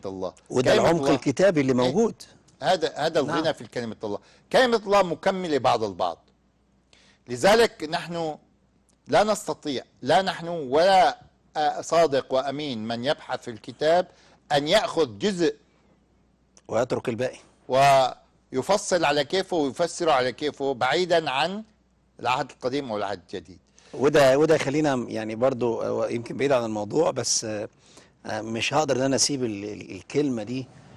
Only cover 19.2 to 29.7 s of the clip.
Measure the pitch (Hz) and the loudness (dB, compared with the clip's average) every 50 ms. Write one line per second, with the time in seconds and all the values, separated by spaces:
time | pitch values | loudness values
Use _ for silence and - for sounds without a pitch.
19.2 | 143 - 180 190 180 - 180 165 143 135 113 - 170 165 - - 175 160 147 127 | -2 -2 -2 -4 -2 -2 -2 -2 -2 -2 -2 -2 -4 -4 -4 -2 2 2 2 2
20.2 | 127 127 113 - 151 147 - - 139 135 135 113 123 127 147 175 185 165 175 165 | 2 0 -4 -4 -6 -6 -4 -4 -4 -4 -2 -2 -2 0 0 0 0 2 2 0
21.2 | 160 143 127 139 151 175 196 214 220 - _ _ _ _ _ _ _ _ _ - | 0 0 -2 -2 -2 -2 -4 -8 -12 -14 _ _ _ _ _ _ _ _ _ -6
22.2 | - 120 127 139 147 123 - _ - 127 127 147 139 123 107 104 101 98 104 90 | -2 -2 -2 -2 -2 -6 -8 _ -6 -4 -4 -4 -4 -4 -6 -4 -4 -6 -6 -10
23.2 | 85 - - 92 87 - 90 - _ _ _ _ _ - - - 123 151 147 156 | -10 -12 -12 -12 -12 -14 -20 -20 _ _ _ _ _ -16 -4 0 2 4 6 6
24.2 | 139 131 131 139 156 156 160 139 - 139 135 156 156 147 135 123 113 104 110 110 | 6 6 6 6 6 4 4 2 2 0 0 2 2 2 0 -2 -4 -4 -6 -6
25.2 | 110 107 110 110 123 135 135 117 123 120 113 104 107 110 110 113 113 110 117 117 | -6 -6 -2 0 0 0 0 0 -2 -2 -2 -2 -4 -4 -2 -2 -2 -2 -4 -6
26.2 | 120 - - - 131 143 139 123 117 110 107 104 104 104 117 147 170 160 151 127 | -8 -8 -6 -4 0 0 0 0 0 -2 -4 -6 -6 -2 0 0 0 0 -2 -4
27.2 | 117 - - - - 110 107 104 107 - _ _ _ _ - - - _ _ _ | -4 -4 -4 -4 -4 -6 -8 -8 -10 -12 _ _ _ _ -20 -20 -20 _ _ _
28.2 | - 107 104 107 107 110 113 117 110 - 135 151 156 139 131 123 131 135 135 117 | -12 -8 -8 -8 -6 -6 -6 -4 -4 -2 -2 -2 0 0 0 0 0 0 0 0
29.2 | - - 143 131 127 113 104 98 101 104 | 0 -2 -2 -4 -4 -6 -6 -8 -8 -10